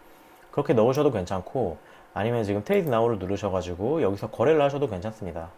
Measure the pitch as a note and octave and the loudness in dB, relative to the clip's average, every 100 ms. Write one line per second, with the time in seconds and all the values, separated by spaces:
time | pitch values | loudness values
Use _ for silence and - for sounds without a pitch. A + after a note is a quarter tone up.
0 | - - - - - - C#3+ B2+ A2+ C3+ | -20 -20 -20 -20 -8 -4 2 4 4 4
1 | D3 A2+ F2+ F#2+ - C3+ G2+ D2+ - - | 2 2 -2 -4 -4 -4 -4 -6 -16 -20
2 | - - G#2+ A#2+ G#2 G2+ G#2 G3+ E3 A2+ | -12 -4 -2 0 0 -2 2 0 2 2
3 | A#2 A2 F2+ G2 G#2 F#2 F2 E2+ G#2+ E3 | 2 0 -2 -2 -2 -2 -4 -4 -2 0
4 | G#2 G2+ A2+ - A#2+ D#3+ C#3+ C#3 C#3 F#2+ | 0 0 -6 0 2 4 2 0 -4 -4
5 | G2+ A2 F#2 E2 E2 | -8 -8 -10 -10 -12